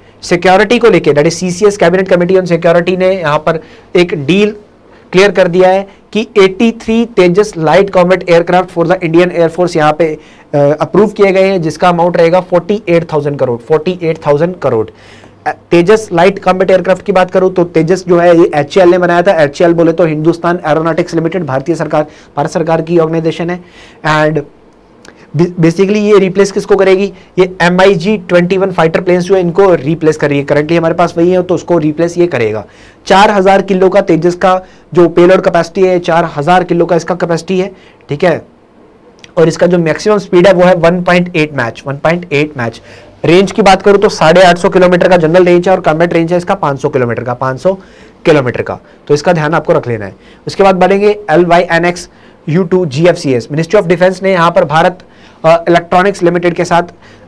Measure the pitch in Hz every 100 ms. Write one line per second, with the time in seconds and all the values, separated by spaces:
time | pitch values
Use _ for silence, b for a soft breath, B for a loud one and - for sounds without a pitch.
0 | B B - 175 185 185 208 240 233 170
1 | 156 147 160 165 180 175 208 202 175 185
2 | 185 175 175 185 180 170 170 175 175 185
3 | 185 190 156 151 170 165 B B B 180
4 | 175 165 135 190 208 214 - _ _ b
5 | - 175 202 190 185 175 185 190 196 B
6 | _ 208 220 208 190 190 233 226 - 226
7 | 233 - 180 175 208 165 156 170 202 185
8 | 180 185 180 170 170 180 180 170 165 185
9 | 170 165 180 170 165 165 175 165 151 151
10 | 165 151 B B B 147 143 151 - 185
11 | 214 - 196 190 190 190 160 147 180 170
12 | 175 175 165 185 180 175 170 208 170 170
13 | 165 156 147 139 127 120 - - 185 180
14 | 170 165 151 147 170 180 135 117 107 B
15 | B B B B 151 - _ 170 175 214
16 | - 170 185 196 185 185 190 185 190 185
17 | - 185 185 190 185 185 175 160 165 185
18 | 175 175 175 170 175 147 143 202 175 185
19 | 175 175 180 165 143 - 175 165 165 165
20 | 165 151 160 - 170 175 156 151 165 165
21 | 180 165 165 185 147 131 - 160 160 151
22 | 151 B B - 156 180 160 165 156 170
23 | 160 165 160 156 175 180 B B B B
24 | 156 151 151 156 143 _ _ _ _ _
25 | - B B 147 180 180 165 165 190 214
26 | 208 202 185 185 196 202 202 202 190 185
27 | 196 B B - 185 - 170 180 190 190
28 | 180 214 180 175 175 190 190 185 165 180
29 | 185 180 180 190 175 170 196 165 131 165
30 | 156 151 147 143 139 147 151 170 165 175
31 | 170 170 170 185 180 170 - 170 151 151
32 | 170 175 170 127 110 107 - B B B
33 | - 190 214 208 190 196 190 185 185 196
34 | 196 190 175 175 190 185 B B B 151
35 | 170 175 175 185 147 170 170 202 185 180
36 | 175 165 165 147 143 180 180 175 175 170
37 | 165 175 175 165 170 190 196 190 B B
38 | - 143 180 139 - _ _ _ - _
39 | _ _ - - 165 160 180 180 160 151
40 | 214 214 202 180 196 175 180 180 165 180
41 | 180 180 180 175 151 139 117 - 139 143
42 | 156 175 175 143 147 135 117 - B B
43 | B - - 175 190 - 190 190 208 202
44 | 208 - 160 180 185 175 196 185 180 175
45 | 180 180 156 180 180 175 180 185 175 160
46 | 175 170 165 175 175 190 151 135 147 135
47 | 120 113 120 123 131 131 185 190 B B
48 | B B - 151 127 113 104 95 b b
49 | - 143 185 175 151 160 156 160 123 113
50 | 98 - b b - - 196 185 180 196
51 | 208 208 - 156 175 175 185 165 175 175
52 | - b b b - 165 185 185 170 127
53 | 170 - 147 123 113 147 165 214 170 175
54 | 180 185 190 185 170 170 170 156 180 180
55 | - b b b 160 170 170 170 170 180
56 | 196 196 170 175 175 170 170 170 175 -
57 | B B